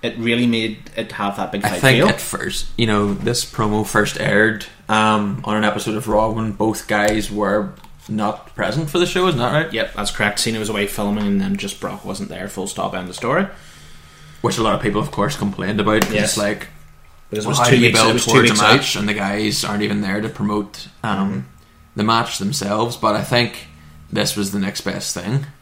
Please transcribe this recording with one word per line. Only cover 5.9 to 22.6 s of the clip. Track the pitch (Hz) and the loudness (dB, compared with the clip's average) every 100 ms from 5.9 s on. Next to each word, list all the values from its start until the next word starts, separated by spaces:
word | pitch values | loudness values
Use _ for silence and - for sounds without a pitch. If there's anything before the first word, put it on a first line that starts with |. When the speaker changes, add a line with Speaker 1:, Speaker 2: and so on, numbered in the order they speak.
| 107 | -4
Speaker 2:
of | 107 | 0
Raw | 107 110 | 2 2
when | 110 110 | 0 -4
both | 101 110 104 - | 0 0 -2 -2
guys | 107 104 107 101 | 0 2 0 -2
were | 104 101 104 98 - - - - | -2 0 0 -2 -8 -20 -20 -6
not | - 104 - - - | -2 -2 -4 -10 -4
present | 87 139 160 | -2 0 -2
for | 175 | 0
the | 180 | 0
show, | 185 185 | 2 2
isn't | 147 | 2
that | 120 | 2
right? | 147 160 | 0 0
Speaker 1:
Yep, | 110 107 - | -2 -4 -2
that's | 101 | -4
correct. | - 104 101 | 0 0 0
Cena | - 113 | -2 -2
was | 107 | -2
away | 107 101 | -2 -2
filming | - 101 104 104 | -2 -2 0 2
and | 101 | 2
then | 95 98 | 2 -2
just | 101 - | -4 -8
Brock | 92 98 - | -8 -8 -8
wasn't | 98 98 | -8 -8
there, | 85 98 | -8 -10
full | - 95 | -8 -8
stop, | - 95 95 | -4 -4 -4
end | 92 | -8
of | 90 | -6
story. | 117 151 196 - - - - - - - - - | -2 0 0 -4 -18 -20 -20 -20 -20 -20 -20 -4
Speaker 2:
Which | 117 - | -4 0
a | |
lot | 110 101 | 0 2
of | |
people, | 110 101 | 0 0
of | 143 | -2
course, | - 104 - | -2 -2 -2
complained | 101 98 95 104 | -4 -4 -4 0
about. | 104 107 | 2 2
'Cause | 101 | 2
Speaker 1:
Yes. | 107 104 | 0 0
Speaker 2:
it's | - | 0
like, | 104 104 - - - - - - - | -2 -2 -8 -18 -20 -20 -20 -20 -10
Speaker 1:
Because | 107 | -6
it | 104 | -2
Speaker 2:
well, | 135 | 2
Speaker 1:
was | |
Speaker 2:
how | 123 | 6
Speaker 1:
two | |
Speaker 2:
do | 123 | 8
you | 117 | 6
Speaker 1:
weeks, | 110 | 6
Speaker 2:
build | 110 | 4
Speaker 1:
it | |
was | 113 113 | 4 4
two | |
Speaker 2:
towards | 131 120 | 6 6
a | |
Speaker 1:
weeks | 107 | 6
out. | 107 123 | 6 6
Speaker 2:
match | - 98 | 4 -2
and | 104 | -2
the | |
guys | 107 98 104 107 - - | 0 -2 0 0 -2 -2
aren't | 101 | -2
even | 104 101 | 0 -2
there | 101 101 | -2 -2
to | 107 | -4
promote, | - 104 104 101 - - - | -4 -2 -2 -4 -10 -20 -8
um, | 113 98 98 | -4 0 0
Speaker 1:
Mm-hmm. | 104 131 - - - - - | -2 -8 -16 -20 -20 -16 -4
Speaker 2:
the | |
match | 104 113 117 - | 2 2 0 -2
themselves? | 98 143 | -2 -2